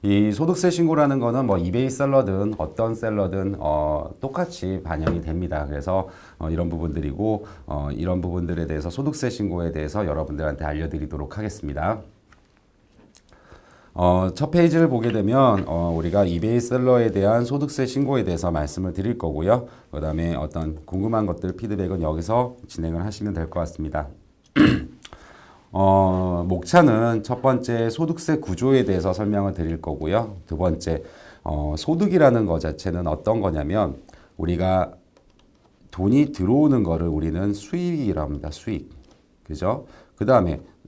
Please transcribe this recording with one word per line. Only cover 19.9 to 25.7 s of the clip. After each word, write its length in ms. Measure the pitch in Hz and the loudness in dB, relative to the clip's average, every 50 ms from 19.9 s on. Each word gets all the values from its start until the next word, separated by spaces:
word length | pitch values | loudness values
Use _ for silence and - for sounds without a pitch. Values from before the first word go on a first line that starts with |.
그다음에 440 | - 73 73 78 78 80 85 85 80 | -8 -6 -4 -4 -2 -2 -2 -2 -2
어떤 500 | 65 76 80 - 82 80 80 76 76 - | -4 -4 -6 -6 -6 -4 -4 -6 -8 -10
궁금한 400 | - 92 95 98 110 113 113 107 | -6 -4 -4 -2 0 0 0 0
것들, 320 | 95 - - - 90 90 | 0 -2 -4 -6 -6 -6
피드백은 440 | - 117 101 104 98 95 90 95 87 | -6 -6 -6 -4 -4 -2 -2 -2 -2
여기서 540 | 80 78 78 82 80 90 113 120 123 123 - - - | -2 -2 -2 -2 -2 0 0 0 0 -2 -6 -16 -20
진행을 360 | - - - 82 82 82 85 92 | -14 -8 -6 -4 -4 -4 -4 -4
하시면 300 | 110 104 - 101 104 95 | -6 -6 -6 -6 -4 -4
될 160 | 85 80 - | -4 -6 -4
것 100 | - 87 | -4 -4
같습니다. 460 | 82 80 - - 78 78 - 78 73 69 - - _ _ _ _ _ _ _ | -4 -4 -6 -8 -8 -6 -4 -6 -6 -6 -14 -20 _ _ _ _ _ _ _
<clears throat> 1200 | - 302 - - 85 - - - - - - - - - - - - - - - - _ _ | 4 6 6 6 2 -4 -10 -16 -20 -20 -20 -20 -20 -20 -20 -20 -20 -20 -20 -20 -20 _ _